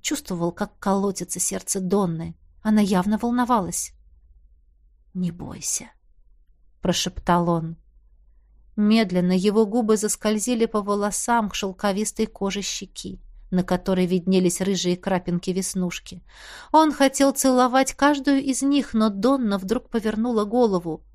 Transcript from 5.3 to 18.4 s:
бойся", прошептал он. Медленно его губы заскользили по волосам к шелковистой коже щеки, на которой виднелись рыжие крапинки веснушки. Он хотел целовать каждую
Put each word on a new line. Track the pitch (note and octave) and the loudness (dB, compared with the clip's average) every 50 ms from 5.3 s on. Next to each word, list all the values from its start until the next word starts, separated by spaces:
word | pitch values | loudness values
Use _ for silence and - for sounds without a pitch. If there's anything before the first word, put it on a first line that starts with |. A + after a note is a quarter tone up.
бойся", | E3 - - - - - - - - - - - _ _ _ _ _ _ _ _ - _ _ _ - _ _ - _ _ | -4 -8 -12 -14 -14 -10 -8 -6 -6 -6 -8 -12 _ _ _ _ _ _ _ _ -20 _ _ _ -20 _ _ -20 _ _
прошептал | - F3+ E3+ - - F3+ - - - - F3 F3 F3 E3+ | -2 -2 0 0 -2 -6 -8 -6 0 2 2 2 2 2
он. | E3+ E3 D#3+ D#3+ E3 - _ _ _ - _ _ _ _ _ _ _ _ _ _ _ - _ _ - - | 0 -2 -2 -6 -10 -14 _ _ _ -20 _ _ _ _ _ _ _ _ _ _ _ -20 _ _ -2 0
Медленно | G#3 G#3 A3 A3+ A3 F#3 F3+ F3+ F3 F3+ F#3 | 2 4 4 4 4 2 2 2 2 4 2
его | F#3 F3+ G#3 G3 A3 A3+ | 4 2 2 4 4 2
губы | G3+ G#3 B3 A#3 G#3 A3 G#3 | 2 2 -2 2 2 2 2
заскользили | G#3+ G#3+ - - - G#3+ G#3+ G#3+ G3+ B3 B3 A3+ A3+ | 2 -2 -4 -2 -2 -2 -2 0 0 -2 0 0 0
по | A3 - G#3+ | 0 0 -4
волосам | G3+ G3+ G3+ G#3 G3+ G#3 G3+ - - - A#3 A#3 G#3+ G3+ | -2 -2 -2 -2 -2 -4 -4 -4 -2 0 0 0 0 -2
к | - | -4
шелковистой | - - F#3+ F#3+ _ - G#3 F#3+ G3 G#3+ - - - A3 G#3+ | -6 -6 -6 -6 _ -2 -2 0 0 -4 -4 -2 -4 -4 -4
коже | - - G3+ G3 F#3 G3+ | -4 -6 -6 -4 -4 -4
щеки, | G3 - - - G3 F#3 _ - - F#3+ F#3+ - - - - - - - | -6 -6 -8 -8 -10 -14 _ -14 -14 -12 -14 -14 -18 -20 -20 -20 -10 -2
на | - F#3 F3+ | -2 0 0
которой | - F#3 F3+ F3+ G3 F#3+ F#3 F#3 | 2 -2 -2 0 0 2 2 2
виднелись | F3 F#3 F#3 E3+ F#3 F#3+ F#3 F#3 F3 F3+ - | 2 0 0 2 2 2 4 4 2 0 0
рыжие | F#3+ G3 G3+ F3+ - F3+ F3+ | -2 -2 -2 0 0 -2 -2
крапинки | F3+ - G3 F#3+ F3+ F3+ - F3 F3 - - | -2 -2 -2 -2 -2 -2 -2 -4 -4 -2 -4
веснушки. | F3 F#3 F#3 - - F#3 F3+ F3 - - - - - F3+ - - - - - - - - - - | -4 -4 -4 -4 -4 -4 -4 -4 -6 -8 -14 -16 -18 -18 -20 -20 -20 -20 -20 -20 -20 -20 -10 2
Он | - D4+ D#4+ D#4 C#4 | 4 6 6 6 4
хотел | - C#4 C4+ C4+ - C#4 C#4 C4+ | 4 2 2 4 4 2 2 2
целовать | - - C4+ B3+ B3+ B3+ B3+ A#3+ C4 C4+ C4 - | 2 2 4 4 4 4 4 4 2 2 2 0
каждую | - C#4 C#4+ D4 C#4 C4 C#4+ C#4 C4+ | 2 2 2 2 2 2 2 2 2